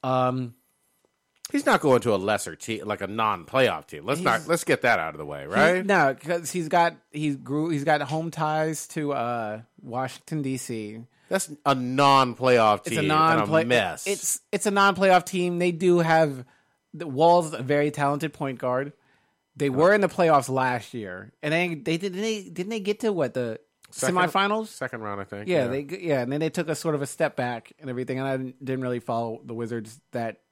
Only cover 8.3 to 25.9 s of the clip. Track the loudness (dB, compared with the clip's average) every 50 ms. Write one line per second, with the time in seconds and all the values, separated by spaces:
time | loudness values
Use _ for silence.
8.3 | -4 -4 -4 -2 0 0 -2 -2 -4 -6 -10 -10 -8 -6 -4 -4 -2 -2 -2 -4
9.3 | -4 -4 -6 -6 -8 -10 -12 _ _ _ -16 -10 -6 -6 -6 -6 -8 -14 _ -8
10.3 | -6 -6 -4 -4 -6 -6 -6 -8 -8 -8 -8 -10 -12 -16 -18 _ _ _ _ _
11.3 | -4 -4 -4 -6 -12 -4 _ 0 2 2 0 -2 2 4 6 8 8 8 6 4
12.3 | 0 0 2 4 6 6 6 6 4 2 0 -4 -2 -2 0 2 4 4 4 4
13.3 | 4 4 2 2 2 2 2 4 2 2 2 0 -4 -6 -4 -4 -4 -4 -4 -6
14.3 | -6 -6 _ _ -4 -2 -2 0 2 4 4 4 4 4 4 6 6 6 4 2
15.3 | -4 -2 -2 -2 0 0 0 0 0 2 4 4 4 4 4 4 6 4 4 4
16.3 | 0 -8 -14 _ _ _ _ _ _ _ _ _ -14 -12 -10 -6 0 4 6 6
17.3 | 6 6 4 0 -6 -8 -2 0 2 2 2 0 0 0 0 0 0 0 -4 -6
18.3 | -6 -6 -6 -6 -6 -4 -2 -2 -2 -2 -2 -6 -10 _ _ _ _ _ _ _
19.3 | _ _ _ _ _ -2 -2 0 2 4 6 6 6 6 4 0 2 2 4 6
20.3 | 6 4 4 2 -2 0 0 0 -2 -2 -6 -8 -10 -10 -10 -10 -10 -12 -14 -18
21.3 | _ _ -4 -2 0 0 0 -2 -4 -6 -4 -4 -4 -2 -4 -6 -6 -4 -4 -4
22.3 | -4 -6 -8 -12 -10 -10 -8 -6 -6 -6 -4 -4 -4 -2 -2 -2 0 0 -2 -2
23.3 | -2 -4 -4 -4 -6 -10 _ _ _ _ _ -20 -10 -4 -2 0 2 2 0 2
24.3 | 2 0 0 0 0 -2 -4 -8 -10 -10 -8 -8 -8 -8 -8 -8 -8 -8 -8 -10
25.3 | -10 -10 -4 0 0 2 2 0 -2 -6 -6 -8